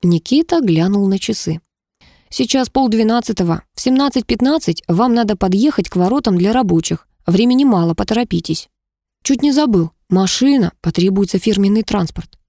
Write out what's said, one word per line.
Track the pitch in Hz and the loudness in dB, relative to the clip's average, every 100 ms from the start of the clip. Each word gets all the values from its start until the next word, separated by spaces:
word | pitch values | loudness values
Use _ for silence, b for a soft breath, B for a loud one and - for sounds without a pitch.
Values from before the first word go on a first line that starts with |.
Никита | 180 170 - 262 330 339 | 2 0 0 -2 0 0
глянул | 240 160 175 202 196 | 2 2 2 0 0
на | 196 | -2
часы. | - 220 - 165 _ _ _ _ b b b | -4 -6 -6 -8 _ _ _ _ b b b
«Сейчас | - 247 269 254 | -6 -2 -2 -2
полдвенадцатого. | - 262 220 220 233 - 214 175 165 - | 0 0 2 2 0 0 -2 0 -2 -6
В | - | -6
семнадцать | - 262 277 269 226 | 0 2 2 -2 -4
пятнадцать | 226 254 311 - 165 - | -2 0 0 -2 -6 -2
вам | 170 247 | 0 2
надо | 233 220 208 | 2 0 0
подъехать | 190 190 269 285 185 | 0 2 2 0 -2
к | 180 | 0
воротам | 180 262 254 180 | 0 0 0 0
для | 185 | 2
рабочих. | 240 220 170 160 160 _ _ - | 0 2 0 0 -6 _ _ -4
Времени | 175 240 254 277 | 0 2 2 2
мало, | 208 165 | 2 0
поторопитесь». | 165 202 226 240 170 - 156 - _ _ _ _ _ | -2 -2 -2 -2 -4 -4 -8 -8 _ _ _ _ _
«Чуть | - 262 | -4 0
не | 294 | 2
забыл. | 277 302 202 165 _ _ | 2 2 2 0 _ _
Машина, | 180 190 - 262 277 208 - | 0 0 0 2 2 0 -2
потребуется | - - 180 190 196 190 | -6 0 0 0 -2 -2
фирменный | 202 202 196 208 | 0 0 2 0
транспорт». | 220 208 170 - - _ | 0 -2 -4 -6 -16 _